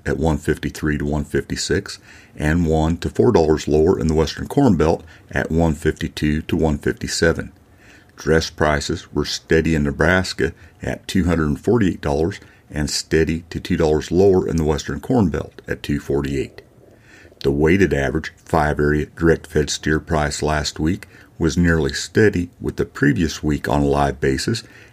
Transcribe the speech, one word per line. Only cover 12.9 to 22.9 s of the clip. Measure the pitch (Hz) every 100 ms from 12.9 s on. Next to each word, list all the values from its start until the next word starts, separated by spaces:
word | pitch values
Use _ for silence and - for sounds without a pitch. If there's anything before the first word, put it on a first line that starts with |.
| - - 80 80 82 -
to | -
two | - 85
dollars | 78 78 -
lower | 82 98 92 -
in | 82
the |
Western | 76 76 - 71
Corn | - 131 90
Belt | 78 - - -
at | -
two | - 143
forty-eight. | - 139 135 135 117 - - _ - - _ - - _
The | -
weighted | 69 78 98 85
average | 71 67 78 - -
five-area | - 78 76 71 73 76 73
direct-fed | - 82 76 - 76 71
steer | - 76 78
price | - 78 73 -
last | 73 76 73 -
week | 80 101 - - - -
was | 82 80
nearly | 87 82 71
steady | - - 110 107 92 87 -
with | - -
the |
previous | -